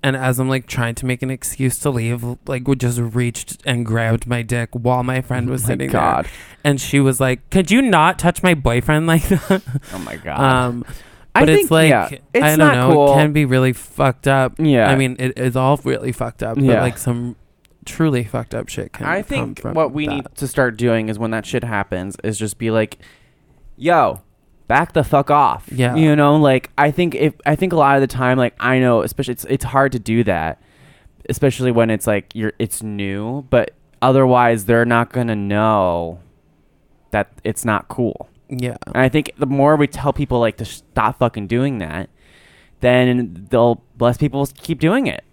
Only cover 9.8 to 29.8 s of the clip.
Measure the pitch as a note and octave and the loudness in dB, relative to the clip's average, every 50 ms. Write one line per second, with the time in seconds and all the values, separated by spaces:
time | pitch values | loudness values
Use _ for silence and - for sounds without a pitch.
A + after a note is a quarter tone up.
9.8 | - - - F#2+ F2 A#1 - D#2+ G#2+ - C#2+ - C3+ C3+ C3 B2+ B2+ B2 A#2+ A#2+ | -8 -8 -12 -12 -10 -10 -12 -12 -10 -8 -4 0 2 2 2 2 0 -2 -4 -6
10.8 | A#2+ - - - - - - - - - - - C4 D#3 D#3+ G#4 G4 D#4 D#3+ D#3+ | -10 -12 -14 -18 -20 -20 -20 -20 -20 -2 2 4 4 6 6 4 4 4 4 6
11.8 | D#3+ D#3 C#3 A2+ F2+ - - C3+ - _ _ A#3+ - - - - - - - B2 | 6 6 6 4 2 -2 -6 -14 -18 _ _ 2 2 4 4 6 6 6 6 4
12.8 | B2+ B2+ - D3 C#3+ C#3+ C#3 D3 D3+ D3+ D3 D3+ D3+ C3 B2+ C3 C3 C3 B2 - | 4 4 6 6 6 6 6 6 4 4 2 2 2 2 2 2 2 2 0 -2
13.8 | - - - - C#3+ C3+ B2 _ - C#3 C3+ C3+ C3 B2+ - - D#3+ D#3 C#3+ B2 | -8 -18 -4 0 0 0 0 _ 0 0 2 2 0 -2 -2 -2 0 2 4 4
14.8 | A2 G2+ C3+ C3 C3+ B2+ B2+ - B2+ B2+ B2+ - B2 B2+ A#2 C3 C3 C3 C#3+ C#3+ | 4 4 2 2 0 -2 -2 -4 -6 -6 -4 -2 -4 -2 -2 0 0 0 0 0
15.8 | - C3 C3 A#2 - B2+ A#2+ - B2 A#2 - - - A2+ A2+ C#3 C#3 C3 B2 A2 | -2 -4 -6 -4 -4 -8 -6 -6 -8 -10 -8 -8 -8 -6 -2 0 2 4 4 4
16.8 | - B2 A#2 - - B2+ A#2+ A#2+ A#2+ A#2+ A#2 _ _ _ _ _ _ _ _ _ | 2 0 -4 -4 -4 -4 -4 -4 -6 -10 -10 _ _ _ _ _ _ _ _ _
17.8 | - - - - E3 D#3+ C#3 B2 A#2+ G#2 - B2 A#2 - - A#2 A2+ - - - | -20 -18 -4 -2 0 0 0 0 -4 -4 -8 -10 -10 -8 -10 -10 -10 -8 -10 -10
18.8 | G#2+ - _ - - C#3+ E3 G3 - - C#4+ C4+ B2 A2+ G2+ - - - - D#3 | -10 -12 _ -10 -6 -4 -4 -6 -6 -6 -6 -6 -6 -6 -10 -10 -10 -6 -2 -2
19.8 | D#3+ C3+ B2 D3 D3+ D3+ - C#3+ - - _ - C#3+ C3 - - C3+ B2 A2+ G#2+ | -2 -2 -2 -6 -6 -4 -6 -8 -8 -12 _ -10 -10 -6 -2 0 0 0 0 -2
20.8 | A#2 B2 A2+ A2+ A2 A2 A2 G#2 A#2 A2+ A2 A2 G#2 - - B2+ A2 A#2 A2 G2+ | 0 0 0 0 -2 -4 -6 -6 -6 -6 -4 -6 -8 -6 -6 -6 -4 -4 -4 -6
21.8 | G2 _ - F#2 F#2 G2 F#2+ - - G#2 A2 G2 A2 G#2+ F#2 _ A2+ A2+ A2 A2+ | -6 _ -6 -8 -8 -10 -12 -8 -8 -8 -6 -4 -6 -8 -8 _ -4 -2 0 0
22.8 | A2 A2 - _ - - _ _ _ _ _ _ _ _ _ _ _ - - - | 0 -2 -4 _ -20 -20 _ _ _ _ _ _ _ _ _ _ _ -20 -20 -6
23.8 | B2+ D#3+ F3 E3 C3+ F#2+ - - _ _ _ _ _ _ _ _ _ _ A#2 C3+ | 0 2 4 4 4 2 0 -4 _ _ _ _ _ _ _ _ _ _ 0 0
24.8 | E3 - - E3+ C#3 - - C#3+ C#3+ - D3 D3 C#3+ - B1+ - - - - B2 | 0 0 0 -2 0 2 2 0 2 2 2 2 2 2 0 -4 -8 -12 -2 0
25.8 | B2+ A#2+ B2 D#3 D#3+ D#3 D3 D3 D3 C#3+ D3 D#3 D3+ C#3+ C3 B2+ - - _ - | 0 0 2 2 4 4 4 4 4 4 4 4 4 4 4 2 0 -4 _ 0
26.8 | D3 D3 D3 - F3+ E3+ - - C#3+ D#3 C#3+ _ - C#3+ D3+ D3+ G3 F#3 F3+ D#3+ | 0 0 2 0 -2 -2 -2 0 -2 -2 -2 _ -2 -2 0 0 0 -2 2 2
27.8 | D3 C#3 C#3 C#3 C#3 B2+ - B2 B2+ B2+ B2+ C3 B2+ A#2+ _ _ - A#2+ C3 C3 | 2 4 4 2 2 0 -2 -2 0 0 2 2 0 -2 _ _ -2 0 2 2
28.8 | B2+ B2+ A#2+ A2+ - - - - C#3+ - B2 - - - C3+ C3+ - B2 C3+ C#3 | 4 4 4 2 0 -2 -4 -6 -6 -6 -6 -10 -6 -4 -4 -4 -4 -2 0 0